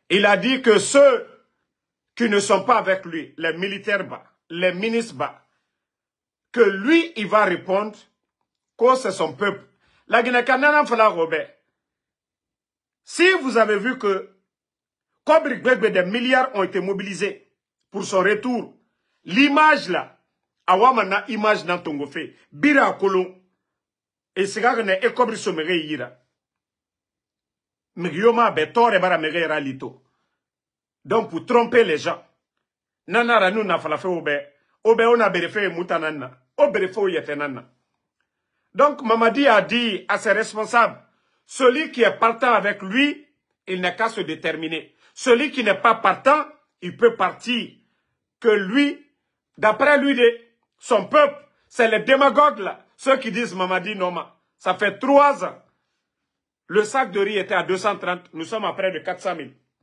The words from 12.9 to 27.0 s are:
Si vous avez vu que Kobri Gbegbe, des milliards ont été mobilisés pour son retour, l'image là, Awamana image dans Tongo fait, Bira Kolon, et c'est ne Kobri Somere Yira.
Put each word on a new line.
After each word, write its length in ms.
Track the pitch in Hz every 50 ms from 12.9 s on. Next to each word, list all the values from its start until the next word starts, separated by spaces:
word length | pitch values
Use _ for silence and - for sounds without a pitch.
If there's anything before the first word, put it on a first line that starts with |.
| _ _
Si 240 | _ - - - 339 370 381 339
vous 160 | 277 262 214
avez 220 | 233 220 220 214 202
vu 180 | 196 254 247
que 400 | - 214 202 190 190 - - _ _ _ _ _ _ _ _ _ _ _ _ _ _ _ _ _ _ -
Kobri 360 | - 302 320 277 285 247 170
Gbegbe, 260 | - 247 254 196 220
des 180 | 208 180 185 180
milliards 500 | 180 208 240 240 254 262 254 262 262 -
ont 100 | 202 185
été 180 | 175 - 190
mobilisés 680 | 180 196 202 190 196 202 190 156 202 190 - - _ _ _ _ _ _ _ _ _ _
pour 140 | - 196 185
son 140 | - 196 185
retour, 580 | 180 202 214 208 - 254 247 214 147 - - _ _ _ _ _ _ _ _ _ _
l'image 640 | 156 180 247 285 294 285 311 311 311 302 - - 175
là, 300 | 170 151 - - _ _ _ _ _ _ _ _ _ _ _
Awamana 580 | - 185 190 226 262 262 226 202 185 196 202 202 -
image 360 | 220 208 208 214 208 175 147
dans 140 | 175 180 175
Tongo 280 | 175 165 147 139 143
fait, 300 | 139 - 170 143 120 - _ _ _
Bira 400 | - 143 160 294 285 277 226 196
Kolon, 480 | 180 - 196 196 190 185 185 - - _ _ _ _ _ _ _ _ _ _ _ _ _ _ _ _ _ _ _ -
et 80 | 190 196
c'est 160 | 196 - 214
ne 480 | 208 247 254 226 220 196 190 190 - 233
Kobri 300 | - 254 240 214 226 190
Somere 320 | - 202 175 160 156 170
Yira. 420 | 185 170 156 151 151 127 120 - - _ _ _ _ _ _ _ _ _ _ _ _ _ _ _ _ _